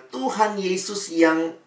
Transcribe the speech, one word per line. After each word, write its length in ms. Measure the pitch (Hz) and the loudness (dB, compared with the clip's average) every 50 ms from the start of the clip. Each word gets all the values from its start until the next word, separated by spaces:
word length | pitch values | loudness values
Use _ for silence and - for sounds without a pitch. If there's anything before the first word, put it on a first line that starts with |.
| - - | -8 -12
Tuhan 480 | - 262 262 254 - 208 214 208 202 196 | -8 -6 -4 -2 0 0 0 0 0 -2
Yesus 480 | 190 180 185 185 - - 202 196 - - | -2 -2 -2 -2 -2 -4 -4 -4 -4 -2
yang 480 | 165 165 165 160 160 165 165 165 165 - _ | 2 4 4 4 4 2 -2 -4 -6 -10 _